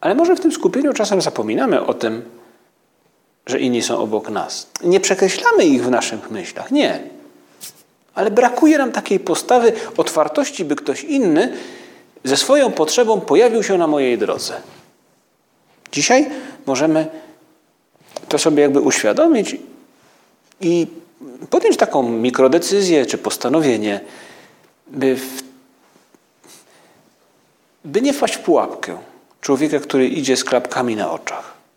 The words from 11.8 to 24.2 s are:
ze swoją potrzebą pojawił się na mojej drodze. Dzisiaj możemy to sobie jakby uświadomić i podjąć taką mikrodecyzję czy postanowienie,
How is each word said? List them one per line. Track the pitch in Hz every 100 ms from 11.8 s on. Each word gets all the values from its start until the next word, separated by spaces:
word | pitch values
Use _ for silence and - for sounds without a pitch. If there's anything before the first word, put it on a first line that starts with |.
| - - _ -
ze | 131 139
swoją | - 285 262
potrzebą | 180 - - 233 214
pojawił | - 170 240 226
się | 196 190
na | 165
mojej | 151 131 120
drodze. | 101 80 - - - - _ _ _ _ _ _ _ _ _ _ -
Dzisiaj | - 147 254 285 - - - -
możemy | 135 156 156 156 - - - _ _ _ _ _ _ _ - -
to | 147
sobie | 160 147
jakby | 143 139
uświadomić | 139 123 110 107 330 277 190 - - - _ _ _ _ _ _ _ _
i | 170 170 165 - - _ - - -
podjąć | - - -
taką | - 147 123
mikrodecyzję | 117 123 123 131 160 170 196 190 160 120
czy | -
postanowienie, | - - 123 147 151 113 104 101 - -